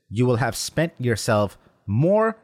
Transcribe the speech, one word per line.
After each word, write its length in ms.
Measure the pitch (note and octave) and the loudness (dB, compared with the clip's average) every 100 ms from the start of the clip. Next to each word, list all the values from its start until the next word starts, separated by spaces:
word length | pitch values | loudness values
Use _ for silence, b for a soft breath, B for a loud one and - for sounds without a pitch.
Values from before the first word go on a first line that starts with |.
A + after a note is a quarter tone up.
| _ | _
you 160 | G2 B2 | -2 0
will 120 | A#2 | 0
have 180 | A#2+ - | -2 -4
spent 380 | - - E3 - | -6 -4 -4 -2
yourself 600 | B2 A2 - G#2+ G2+ - b _ - | -4 -2 0 0 0 -4 b _ -4
more 520 | G#2+ E3 G#3 A3 G#3+ | 0 2 2 0 -4